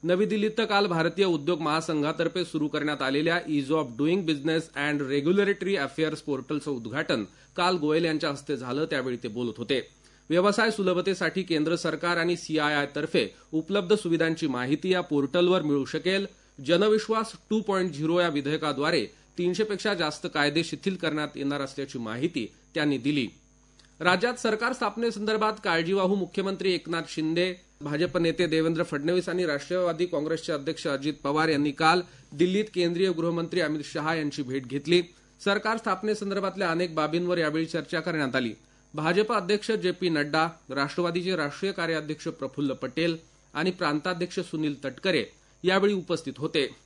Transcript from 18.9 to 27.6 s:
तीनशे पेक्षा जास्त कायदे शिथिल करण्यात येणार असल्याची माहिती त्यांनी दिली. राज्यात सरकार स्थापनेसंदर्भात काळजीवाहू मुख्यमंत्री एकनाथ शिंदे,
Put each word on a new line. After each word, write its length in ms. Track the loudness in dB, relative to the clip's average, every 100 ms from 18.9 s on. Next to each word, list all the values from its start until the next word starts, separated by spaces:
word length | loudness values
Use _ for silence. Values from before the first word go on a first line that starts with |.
| 0 -2 -8 _ -2
तीनशे 260 | -2 0
पेक्षा 300 | -2 -2 -2
जास्त 340 | 0 -2 -2 -6
कायदे 300 | 2 2 2
शिथिल 320 | -2 -2 -4 -2
करण्यात 320 | -2 -2 -4 -4
येणार 260 | -4 -2
असल्याची 380 | -4 -6 -8 -6
माहिती 540 | -6 -2 -2 -2 -6 -10 _ -2
त्यांनी 220 | 0 2
दिली. 300 | 0 0 -2 -6 _ _ _ _ -20 _
राज्यात 340 | 2 4 2
सरकार 400 | 0 0 0 -2
स्थापनेसंदर्भात 800 | -2 -2 0 -2 -2 -2 2 0 0
काळजीवाहू 520 | 0 0 2 2 2 2
मुख्यमंत्री 580 | 0 -2 -2 0 0
एकनाथ 280 | 0 -2 -6 -6
शिंदे, 460 | -4 0 2 0 -2